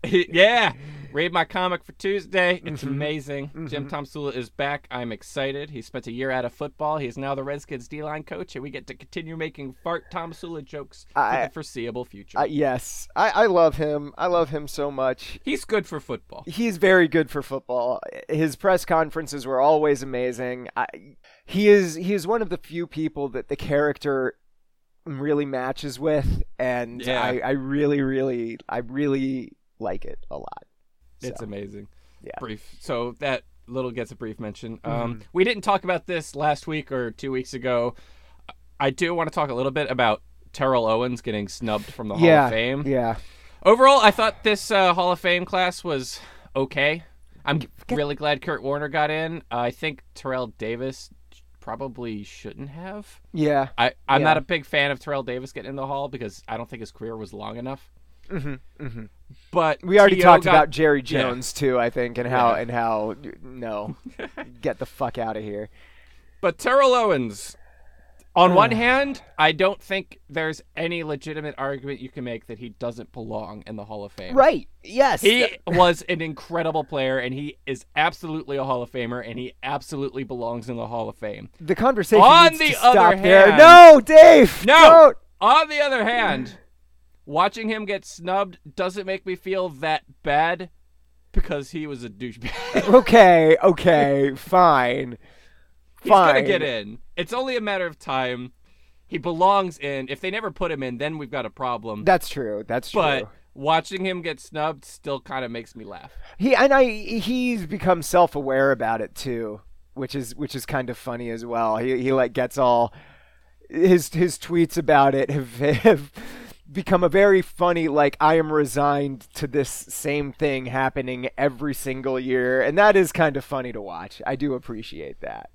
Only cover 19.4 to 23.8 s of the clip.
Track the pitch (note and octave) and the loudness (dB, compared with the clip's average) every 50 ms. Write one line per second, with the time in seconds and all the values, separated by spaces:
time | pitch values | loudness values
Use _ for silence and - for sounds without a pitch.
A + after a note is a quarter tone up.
19.4 | B2 B2+ C3+ B2+ C3+ D3 D#3+ D3+ D#3 D3+ C#3+ B2+ C3 C3+ B2+ B2 B2+ B2+ B2 A2+ | -8 -6 -2 0 2 2 2 2 2 0 -2 -2 -4 -8 -8 -6 -6 -6 -6 -6
20.4 | C3 B2 B2 B2+ B2 - - - B2 - - D#2 F#2 D3 C#3 - _ _ _ _ | -8 -10 -10 -12 -14 -12 -6 -6 -6 -6 -8 -18 -20 -20 -20 -20 _ _ _ _
21.4 | _ - - F#3 G#3 G#3 G#3 G#3 F#3+ F3 D#3 D#3+ F3+ F3+ G#3 G3+ D3+ F3 A3 A#3 | _ -8 -4 0 6 6 6 6 6 0 -6 -8 -6 -4 -4 -4 -4 -4 -4 -4
22.4 | A3 G3+ E3+ E3+ - - D3+ E3+ F3 - - D3+ D#3 D#3 - - C#3+ C#3 A2+ B2+ | -4 -6 -8 -10 -12 -14 -12 -12 -12 -10 -8 -8 -8 -8 -6 -8 -10 -8 -8 -10
23.4 | G#2+ - C#3+ - - - D3 C#3+ | -10 -8 -10 -10 -6 -4 -2 -2